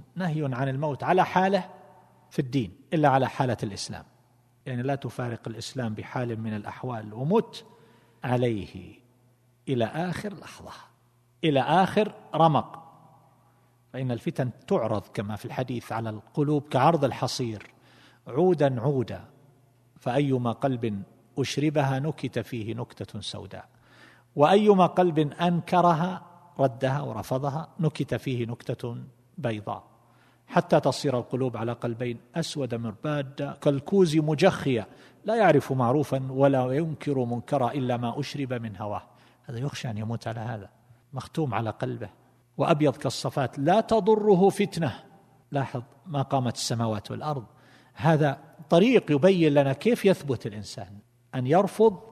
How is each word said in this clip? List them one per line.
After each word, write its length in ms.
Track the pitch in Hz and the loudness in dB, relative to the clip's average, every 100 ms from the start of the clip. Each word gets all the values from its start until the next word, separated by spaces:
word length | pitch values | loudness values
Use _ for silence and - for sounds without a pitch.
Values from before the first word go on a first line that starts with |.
| - 170 | -12 -6
نهي 340 | 180 151 143 | -4 -2 -4
عن 160 | 123 135 | -2 -4
الموت 340 | 135 151 127 | -2 -4 -2
على 220 | 131 185 165 | 2 2 2
حالة 440 | - 190 196 - - - - _ _ _ | 2 2 0 -4 -16 -20 -20 _ _ _
في 100 | - | -6
الدين 320 | 131 135 95 - - | -2 -2 -4 -8 -4
إلا 160 | 165 147 | 2 4
على 180 | 135 120 | 4 2
حالة 300 | - 131 107 | 0 -2 -2
الإسلام، 400 | 113 101 - 90 - _ _ _ _ _ 139 | -6 -8 -10 -12 -16 _ _ _ _ _ -10
يعني 160 | 123 | -6
لا 140 | 131 139 | -4 -4
تفارق 520 | 123 - 123 113 120 | -6 -8 -8 -8 -12
الإسلام 460 | 113 - 131 117 | -12 -10 -6 -6
بحال 460 | 107 98 131 120 110 | -6 -8 -6 -6 -6
من 140 | 113 107 | -6 -8
الأحوال 580 | 101 - 127 113 107 | -10 -12 -10 -10 -10
ومت 520 | 107 143 220 - - - - _ _ _ _ | -6 0 0 -2 -8 -20 -20 _ _ _ _
عليه 760 | 127 123 123 107 87 - - - _ _ _ _ _ _ - | -2 0 0 -2 -8 -14 -18 -20 _ _ _ _ _ _ -6
إلى 160 | 123 110 | -2 -2
آخر 480 | 156 180 156 214 | -4 -6 -6 -10
لحظة، 380 | 156 - - - - - _ _ _ _ _ | -12 -18 -18 -18 -20 -20 _ _ _ _ _
إلى 160 | 165 131 | 2 2
آخر 540 | 127 170 185 208 208 - - 156 | 4 4 4 2 -2 -4 -4 4
رمق، 480 | 160 151 - - - - - _ _ _ _ _ _ _ _ | 6 4 0 -10 -20 -20 -20 _ _ _ _ _ _ _ _
فإن 180 | 127 127 | -8 -6
الفتن 380 | 117 110 - 123 - - | -4 -4 -4 -4 -6 -2
تعرض 400 | 190 110 104 - | 0 0 -2 -4
كما 220 | - 104 107 | -8 -8 -8
في 100 | 113 | -8
الحديث 460 | - 127 120 - | -6 -6 -6 -6
على 180 | 113 113 | -6 -6
القلوب 540 | 107 - - 147 151 - | -10 -8 -2 0 0 0
كعرض 360 | 127 147 170 | 4 6 6
الحصير 640 | 135 - 131 - 120 104 - _ _ _ - _ - | 2 0 -4 -4 -6 -8 -14 _ _ _ -20 _ -6
عودا 540 | 123 185 156 139 123 | 2 4 4 2 2
عودا، 440 | 127 135 107 92 - _ _ _ _ _ _ _ | 0 0 -2 -8 -14 _ _ _ _ _ _ _
فأيما 520 | 131 131 143 127 120 | -2 0 2 2 0
قلب 520 | 110 139 123 117 101 95 _ _ - | -2 -2 -2 -2 -4 -10 _ _ -4
أشربها 600 | 127 - 151 151 139 135 | -4 0 0 2 0 0
نكت 400 | 151 - 127 120 | -4 -6 -6 -6
فيه 340 | - 120 107 | -6 -8 -8
نكتة 460 | 113 117 - 107 110 | -8 -10 -12 -12 -12
سوداء، 460 | - 101 98 92 - _ _ - - _ _ 143 | -12 -12 -14 -16 -18 _ _ -20 -20 _ _ 4
وأيما 500 | 151 202 208 190 170 | 6 6 6 6 6
قلب 340 | - 180 156 | 4 2 2
أنكرها 1040 | 147 - 175 170 - 175 175 156 180 185 - - - - | 0 0 0 0 2 4 4 4 0 -6 -14 -20 -10 0
ردها 420 | 135 120 131 139 | 0 0 -2 -2
ورفضها 680 | 135 120 - 131 139 147 160 - | -4 -8 -4 -4 -4 -6 -8 -2
نكت 360 | 156 - 135 123 | -2 -2 -4 -4
فيه 300 | 139 120 117 | -4 -4 -6
نكتة 520 | 120 - 123 123 123 123 - _ - | -8 -8 -8 -8 -10 -14 -20 _ -8
بيضاء، 460 | 127 107 101 98 - _ _ _ _ _ - | -6 -4 -8 -10 -12 _ _ _ _ _ -2
حتى 320 | 175 - 160 | 0 4 2
تصير 380 | 143 - 143 123 | 2 0 -2 -2
القلوب 400 | - 123 127 110 | -4 -4 -4 -4
على 140 | 117 | -6
قلبين 480 | 117 123 117 123 117 - 170 | -6 -6 -6 -6 -8 -8 -6
أسود 400 | 156 151 123 117 | -6 -6 -6 -4
مربادا 760 | 117 - 151 147 131 139 139 - | -6 -8 -6 -4 -6 -8 -8 -2
كالكوز 560 | 156 139 - 196 175 160 | 0 0 2 4 6 4
مجخيا 680 | 151 151 180 - 143 117 98 - - _ 202 | 2 4 4 4 0 -2 -2 -14 -20 _ -2
لا 100 | 233 | 4
يعرف 360 | 190 147 - | 6 6 4
معروفا 600 | 131 120 147 139 135 131 | 0 2 2 0 -4 -2
ولا 420 | 135 139 131 127 | 4 4 4 0
ينكر 460 | 139 165 143 151 131 | -2 -2 -4 -4 -2
منكرا 520 | 120 120 - 143 120 | -2 -4 -2 0 0
إلا 260 | - 123 120 | -2 -2 -2
ما 220 | 127 - | -4 -4
أشرب 340 | 139 143 127 | -6 -6 -6
من 240 | 123 113 95 | -6 -8 -8
هواه. 260 | 107 95 - _ _ _ | -8 -8 -12 _ _ _
هذا 160 | - 117 | -12 -8
يخشى 300 | 139 - 131 | -8 -6 -8
أن 80 | 107 | -6
يموت 300 | 110 117 113 | -6 -6 -6
على 120 | 113 | -8
هذا، 300 | 110 110 95 _ _ _ _ | -8 -10 -12 _ _ _ _
مختوم 400 | 135 - - 143 | -12 -8 -4 -2
على 160 | 104 110 | -2 -4
قلبه 400 | - 127 117 107 - _ _ _ - | -4 -6 -6 -12 -16 _ _ _ 0
وأبيض 380 | 143 151 147 - | 2 4 2 2
كالصفات 640 | 135 - 131 151 127 - | -4 -4 -4 -2 -2 0
لا 220 | 143 208 | 2 4
تضره 680 | 220 226 196 214 214 180 196 | 4 2 4 4 6 6 6
فتنة. 440 | 190 202 160 147 - - - _ _ - | 4 0 -2 -4 -4 -14 -20 _ _ -6
لاحظ 320 | 143 127 127 120 _ 190 | -4 -4 -6 -10 _ -6
ما 160 | 143 | -4
قامت 340 | 127 135 123 - | 0 0 -2 -4
السماوات 560 | - 117 113 104 - | -4 -2 -2 -4 -6
والأرض، 340 | 113 151 135 104 _ - - _ | -8 -6 -6 -10 _ -20 -20 _
هذا 440 | - 151 156 151 135 - - - | 0 2 4 2 -2 -10 -16 2
طريق 420 | 170 233 226 - | 6 6 6 4
يبين 420 | 143 180 185 156 | 4 4 6 4
لنا 200 | 143 135 | 4 2
كيف 320 | 131 220 240 196 | 2 0 2 4
يثبت 400 | 175 143 117 113 | 2 0 -4 -6
الإنسان، 520 | 107 101 - 95 101 - _ _ 131 | -10 -12 -14 -14 -18 -20 _ _ -4
أن 120 | 127 | 2
يرفض 520 | 170 196 - 220 185 - | 4 4 4 4 2 -8